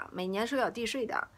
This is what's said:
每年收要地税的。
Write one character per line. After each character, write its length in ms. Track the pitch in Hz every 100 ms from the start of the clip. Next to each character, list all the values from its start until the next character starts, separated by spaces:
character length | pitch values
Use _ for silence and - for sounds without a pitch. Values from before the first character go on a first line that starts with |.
| 50
每 140 | 180 185
年 200 | 196 233
收 100 | 269
要 140 | 226
地 160 | 220 226
税 180 | 269
的。 240 | 226 - -